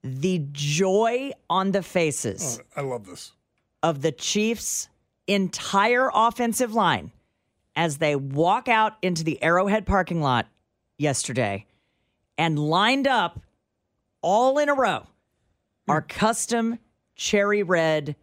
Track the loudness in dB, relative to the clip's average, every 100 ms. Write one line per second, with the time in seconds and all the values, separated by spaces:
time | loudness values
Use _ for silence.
0 | -10 -4 -2 -2 -4 -6 -4 0 2 4
1 | 2 0 -4 -10 _ 0 2 0 0 0
2 | 0 0 -6 -4 -6 -6 -12 -10 -6 -8
3 | -10 -18 -20 _ _ _ _ _ -2 0
4 | -4 -4 -4 0 0 -2 -4 -8 -8 _
5 | _ _ -2 0 0 -4 -2 2 4 2
6 | 2 4 2 2 -2 0 -2 2 2 2
7 | -4 _ _ _ _ _ _ -2 -2 0
8 | 0 0 -2 0 2 2 2 2 2 0
9 | -4 -2 -4 -2 2 2 2 0 2 0
10 | 0 0 0 0 -2 _ _ _ _ _
11 | -2 -2 -4 -2 -2 -4 -10 _ _ _
12 | _ _ _ -4 -2 0 0 2 2 2
13 | 2 0 -2 -6 _ _ _ _ _ _
14 | _ _ 0 2 4 2 0 2 2 0
15 | -6 _ _ _ _ _ _ _ -2 -2
16 | -2 -2 0 0 -2 0 -2 -4 _ _
17 | _ _ -2 0 2 0 2 2 2 0
18 | -2 -10